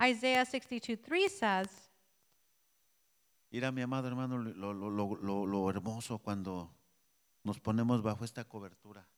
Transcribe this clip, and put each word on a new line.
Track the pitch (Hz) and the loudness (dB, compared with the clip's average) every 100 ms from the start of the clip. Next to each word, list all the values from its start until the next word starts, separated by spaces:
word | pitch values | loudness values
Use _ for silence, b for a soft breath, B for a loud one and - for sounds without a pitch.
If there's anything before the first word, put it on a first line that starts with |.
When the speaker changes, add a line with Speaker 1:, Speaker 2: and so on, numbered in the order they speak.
Speaker 1:
Isaiah | 247 233 254 254 254 | 2 4 4 4 2
sixty-two | 262 - 240 - 226 | -2 -4 -6 -4 -6
three | - 330 392 | -2 2 2
says, | - 220 190 196 - - _ _ _ _ _ _ _ _ _ _ _ _ _ _ _ _ | 2 2 2 0 -6 -20 _ _ _ _ _ _ _ _ _ _ _ _ _ _ _ _
Speaker 2:
Mira, | 120 127 | -4 -2
mi | 131 | -2
amado | 123 135 127 | -2 -2 -2
hermano, | 123 131 127 | -2 -2 -2
lo, | 113 90 101 | -4 -4 -4
lo, | 101 101 | -4 -2
lo, | 104 101 101 | 0 0 0
lo, | 98 98 98 | -2 0 2
lo | 98 95 | 2 2
hermoso | 98 95 113 - 110 | 2 -2 -4 -4 -6
cuando | - 101 92 92 82 - _ _ _ _ _ _ | -4 -4 -4 -6 -8 -14 _ _ _ _ _ _
nos | 107 104 | -4 -2
ponemos | - 110 117 123 | 0 2 4 4
bajo | 107 104 113 | 2 -2 -4
esta | - 113 | -10 -12
cobertura. | 110 101 82 104 104 - | -12 -14 -16 -20 -20 -20